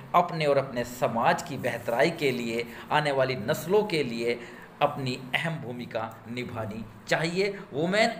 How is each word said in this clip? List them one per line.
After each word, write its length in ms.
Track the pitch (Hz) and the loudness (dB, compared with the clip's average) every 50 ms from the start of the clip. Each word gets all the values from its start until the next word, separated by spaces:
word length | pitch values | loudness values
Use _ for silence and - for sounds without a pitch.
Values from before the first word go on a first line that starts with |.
| - - - | -4 2 4
अपने 320 | 175 175 - 170 160 151 | 4 4 4 0 2 4
और 120 | 143 139 139 | 4 4 4
अपने 260 | 131 - 120 123 117 | 2 2 -2 -4 -4
समाज 580 | - - - 147 123 110 113 123 160 120 - | -4 -2 0 0 0 2 4 4 4 4 2
की 140 | - - 143 110 | 0 -6 -6 -4
बेहतराई 520 | - 123 120 117 - - 117 123 147 170 | -2 -2 -2 -2 -2 0 2 4 4 4
के 180 | 165 - 151 135 | 4 2 2 0
लिए, 360 | 123 120 117 117 113 120 117 - - - - - | 2 0 -2 -2 -2 -2 -4 -4 -8 -12 -2 0
आने 200 | 135 151 147 143 | 2 2 4 4
वाली 240 | 139 135 131 131 131 | 2 2 2 2 0
नस्लों 460 | 98 101 143 156 - - 170 196 214 196 | -2 -2 -2 -2 -2 0 2 2 4 4
के 180 | 196 175 135 | 2 0 0
लिए 360 | 131 120 117 117 117 120 117 117 - - - - - - - - | 0 -2 -2 -2 0 0 -2 -2 -6 -12 -14 -16 -18 -18 -2 0
अपनी 320 | 147 143 - 135 131 127 127 131 135 127 - | 0 0 2 -2 -2 -2 -4 -4 -4 -4 -2
अहम 220 | 143 156 165 156 | -2 -2 -2 -4
भूमिका 460 | 135 110 117 123 123 117 113 - 110 110 113 - - - 110 | -4 -6 -8 -8 -8 -8 -6 -4 -4 -4 -6 -8 -12 -12 -10
निभानी 560 | 120 123 120 - - 113 110 101 107 113 113 - - - - - | -8 -6 -6 -6 -6 -6 -6 -6 -6 -8 -10 -12 -14 -14 -2 0
चाहिए। 400 | 165 151 160 170 175 185 196 202 196 - - - | 0 2 2 0 0 0 0 0 -2 -6 -10 -6
Women 380 | - 139 165 180 196 214 233 233 - | -2 0 0 2 4 4 4 2 2